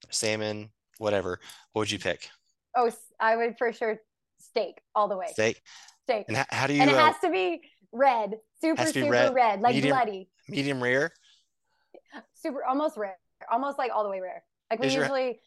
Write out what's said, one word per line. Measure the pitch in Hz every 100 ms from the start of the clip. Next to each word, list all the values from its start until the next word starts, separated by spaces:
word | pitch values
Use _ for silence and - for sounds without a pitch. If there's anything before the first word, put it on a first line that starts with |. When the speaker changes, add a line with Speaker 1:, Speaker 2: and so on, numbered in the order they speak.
| -
Speaker 1:
salmon, | - 110 107 107 104 104 _ _ -
whatever, | 107 101 90 90 - - _
what | 110
would | 104
you | 101
pick? | 92 - - - _ _ _
Speaker 2:
Oh, | 254 233
s-, | 226 - -
I | 226 226
would | 233 226
for | 233
sure | 226 226 220 _ _ _ _
steak | - 226 185 - _
all | 214 208
the | 190
way. | 180 -
Speaker 1:
Steak? | 110 - - - - _
Speaker 2:
Steak. | - 220 -
Speaker 1:
And | 110
h-, | 139
how | 110 135
do | 285
Speaker 2:
And | -
it |
Speaker 1:
you, | -
uh, | -
Speaker 2:
has | -
to | 349
be | 370 359 339 - _ _
red, | 233 269 233 202 214 _ -
super, | 320 320
Speaker 1:
has | 320
to |
be | -
Speaker 2:
super |
Speaker 1:
red, | 294 247 269
Speaker 2:
red, | 254 226 196
like | 240 262
Speaker 1:
medium, | 269
Speaker 2:
bloody. | 262 220 190 - _ -
Speaker 1:
medium | 196 139 135
rare? | 123 131 160 _ _ _ _ _ _ _ _ - _ 277 -
Speaker 2:
Super, | _ 330 262
almost | 247 277 311 226
rare, | 196 185 _ - -
almost, | 233 277 285
like, | 247
all | 214
the | 208
way | 190
rare. | 185 170 _ _ -
Like, | 226
we | 269
Speaker 1:
Is |
your | 269 269
Speaker 2:
usually, | 269 254 220